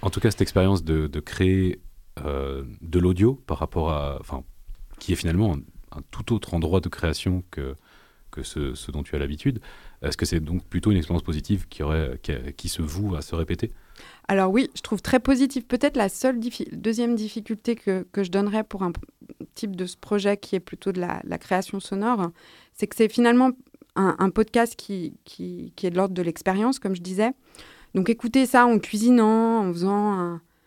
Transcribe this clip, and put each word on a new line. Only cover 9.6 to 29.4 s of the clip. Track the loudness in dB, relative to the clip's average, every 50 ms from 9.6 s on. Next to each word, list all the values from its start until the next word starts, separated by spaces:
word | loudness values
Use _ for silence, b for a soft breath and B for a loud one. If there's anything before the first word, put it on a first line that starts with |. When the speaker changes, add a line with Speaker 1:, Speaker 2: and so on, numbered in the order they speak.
| B B B B B B B B
Speaker 1:
est-ce | -6 -6 -4
que | -2 -2
c'est | -2 -2 -2
donc | -2 -2 -4 -6 -6
plutôt | -4 -4 0 2 4
une | 4
expérience | 2 2 2 0 -2 0
positive | -2 -4 -4 -2 -2 -2 -2 -2 -6
qui | -8 -6 -2
aurait, | 0 0 0 0 -2 -4 -6 -6
qui, | -6 -6 -6 -6 -10 -12
qui | -10 -8 -8
se | -6 -4 -4
voue | -4 -4 -4 -4 -2 -4
à | -4 -6
se | -6 -4
répéter ? | -4 -2 -2 -2 -4 -4 -6 B B B B B B B B B B B
Speaker 2:
Alors | -2 0 2 2 2
oui, | 2 2 0 0 -4
je | -12
trouve | -8 -6 -6 -6 0
très | 0 2 2
positif. | 4 2 2 4 2 0 0 -4 -4 -4
Peut-être | 0 0 2 2 2
la | 0 0 -2
seule | -2 0 0 0 0 0
diffi-, | -4 -6 -6 -8 -10 -10 -10
deuxième | -4 -4 -2 -2 0 0 0 0
difficulté | 0 -2 -4 -8 -10 -8 -8 -8 -4 -4 -4 -4
que, | -2 -2 -2 -2 -2 -4 -4
que | -4 -4 -2
je | 0
donnerais | 0 0 0 0 0 -2 -2
pour | -4 -6 -4 -4
un | -4 -4
p-, | -6 -10 -14 _ _ -20 -20 -18 -18 -18 -18 _
type | -8 -8 -6 -6
de | -6 -8
ce | -8 -8
projet | -14 -4 -2 -2 0 2 0 0 -2
qui | -2 -4 -4
est | -4
plutôt | -4 -8 -12 -8 -6 -4 -4
de | -2
la, | -4 -4 -6 -6 -6
la | -8 -8 -8
création | -4 -2 -2 -2 0 -4 -8 -10
sonore, | -8 -6 -4 -2 0 0 0 0 0 -4 -6 b b b b b b b b
c'est | -6 -6
que | -4 2
c'est | 2 2 4
finalement | 4 4 6 6 8 8 6 6 4 0 -8 _ -20 _ -20 _ _
un, | 2 2 2 4 4
un | 2 2
podcast | 4 2 0 2 4 2 2 2 0
qui, | -8 -10 -8 -8 -6 -6 -8 -10 -14 _
qui, | -20 -14 -12 -10 -10 -10 -10 -12 -14 -8
qui | -4 -4
est | 0
de | 2
l'ordre | 2 0 0 0
de | -2 -2
l'expérience, | -2 -4 -2 -2 0 0 2 2 0 0 0
comme | -2 -4 -4
je | -4 -6
disais. | -4 0 0 0 0 0 B B B B B B B B B B B -2
Donc | 0 2 2
écouter | 0 0 -2 0 2 2 4
ça | 6 6 6 6
en | 6 6 4
cuisinant, | 2 0 -2 2 6 6 8 8 8 6 6 4